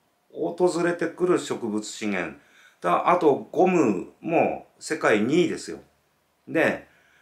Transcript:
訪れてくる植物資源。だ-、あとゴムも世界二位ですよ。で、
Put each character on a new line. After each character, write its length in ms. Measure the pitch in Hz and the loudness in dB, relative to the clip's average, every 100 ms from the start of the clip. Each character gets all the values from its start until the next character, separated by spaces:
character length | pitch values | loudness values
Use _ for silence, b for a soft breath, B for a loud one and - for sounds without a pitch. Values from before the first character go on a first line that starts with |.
| _ _ _ | _ _ _
訪 480 | 131 165 170 180 165 | -6 -6 0 0 2
れ 100 | 175 | 0
て 140 | 170 165 | -2 -4
く 180 | - 180 | -2 0
る 140 | 156 | 0
植 280 | - 110 113 | 0 -6 -4
物 180 | 107 107 | -4 -6
資 220 | - 107 | -8 -4
源。 300 | 95 82 69 b b b b | -4 -4 -10 b b b b
だ-、 280 | 175 170 - | -2 0 2
あ 80 | 180 | 4
と 320 | 160 117 - | 4 2 -2
ゴ 160 | 143 180 | 2 4
ム 400 | 175 123 92 76 - | 4 2 0 -6 -12
も 440 | 160 165 98 71 - _ | -2 0 0 -2 -10 _
世 180 | - 156 | -10 -2
界 240 | 151 110 | 2 2
二 240 | 113 170 143 | 2 2 2
位 40 | |
で 80 | 90 | -2
す 140 | - | -10
よ。 80 | 78 - _ _ _ _ _ - | -14 -16 _ _ _ _ _ -8
で、 400 | 156 131 - b b b b | -2 0 -2 b b b b